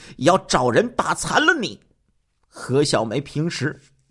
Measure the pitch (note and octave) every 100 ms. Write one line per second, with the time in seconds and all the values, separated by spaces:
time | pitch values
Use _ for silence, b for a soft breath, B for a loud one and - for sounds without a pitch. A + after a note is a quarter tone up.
0 | B B E3+ F#3 - D3+ B2 C3+ B3 -
1 | D#3 E3+ - C4 D#4 E4 D#3+ - _ _
2 | _ _ _ _ _ - - C3+ D3 G#2+
3 | A2+ B2+ C#3+ C#3+ E3+ - - - _ _
4 | _